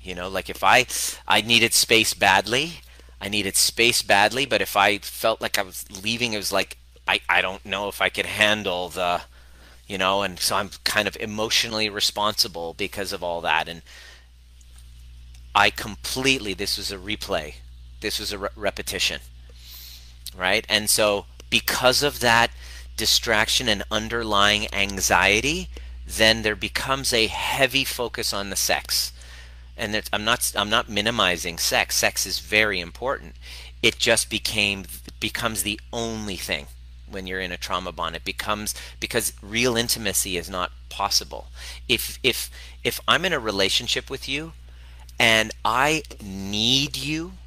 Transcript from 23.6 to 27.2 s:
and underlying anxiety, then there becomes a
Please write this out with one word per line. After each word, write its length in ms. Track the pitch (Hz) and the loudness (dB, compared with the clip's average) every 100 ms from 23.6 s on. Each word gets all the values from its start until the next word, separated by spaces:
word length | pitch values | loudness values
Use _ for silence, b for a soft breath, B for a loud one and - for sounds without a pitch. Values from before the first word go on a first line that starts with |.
| 123 | 0
and 140 | 104 - | -2 0
underlying 840 | 107 110 117 113 104 101 104 107 | -4 -2 -4 0 4 6 4 0
anxiety, 960 | 101 98 98 92 92 95 104 127 170 180 B B B - | -2 -2 0 2 6 6 4 2 -2 -6 B B B -10
then 360 | - 110 113 | 4 6 6
there 140 | 110 104 | 2 -2
becomes 560 | 107 - 131 135 131 | -4 -4 -2 -2 0
a 140 | 120 | 2